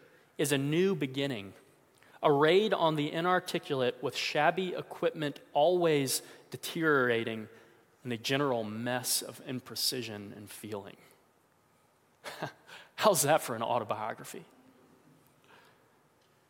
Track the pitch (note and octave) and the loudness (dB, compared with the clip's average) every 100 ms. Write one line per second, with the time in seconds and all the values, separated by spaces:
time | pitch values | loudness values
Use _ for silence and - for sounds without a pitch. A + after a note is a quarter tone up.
0 | - _ _ - C#3 C#3 C#3+ D#3+ F#3+ E3+ | -20 _ _ -4 0 2 2 2 2 0
1 | C#3 C3+ C#3 A#2 G2 - - _ _ _ | -4 -4 -4 -4 -10 -16 -20 _ _ _
2 | - - D#3+ C#3 D#3 F#3 G#3+ - D#3+ D#3 | -20 0 4 6 6 6 4 2 2 2
3 | D3 E3 F3 F3+ F3+ F3 - C3+ B2 - | -2 -2 2 2 0 -6 -2 0 0 -2
4 | C3+ - - D#3 D3+ F3 F#3 E3 - - | -6 -4 -4 2 2 2 -2 -6 -10 -4
5 | E3+ E3 D3 - - D3 D#3 F3+ E3+ D3 | -4 -2 -6 -6 -4 2 4 4 4 4
6 | C3+ - - - - - - E3+ D#3+ C#3 | 2 -2 -6 -20 -16 -12 -8 -2 2 4
7 | B2 A#2 A2+ A2 G#2+ - - _ _ _ | 4 2 0 -6 -10 -18 -20 _ _ _
8 | B2 A2+ A2+ C#3 C#3+ A#2+ G#2+ A2 B2 B2 | -8 -6 -2 0 2 0 -2 -6 -4 -4
9 | B2 - - B2 - B2+ - A#2 - C3 | -2 -2 -4 -12 -10 -10 -8 -6 -4 -4
10 | A2+ G#2 G2+ G2+ G#2 - G#2+ G2+ G2 - | -6 -10 -12 -14 -16 -14 -10 -10 -12 -18
11 | - _ _ _ _ _ _ _ _ _ | -20 _ _ _ _ _ _ _ _ _
12 | _ _ - - D3+ - - - - - | _ _ -16 -10 -12 -12 -20 -20 -18 2
13 | G#3+ E3+ C#3 D#3 - A2+ A#2 A#2+ G#2+ G#2+ | 4 4 4 4 2 -4 -2 -2 -2 -4
14 | G#2+ B2 C3+ - E3+ _ _ _ _ _ | -6 -8 -12 -16 -16 _ _ _ _ _
15 | _ _ _ _ _ - - _ _ _ | _ _ _ _ _ -20 -20 _ _ _
16 | _ _ _ _ _ | _ _ _ _ _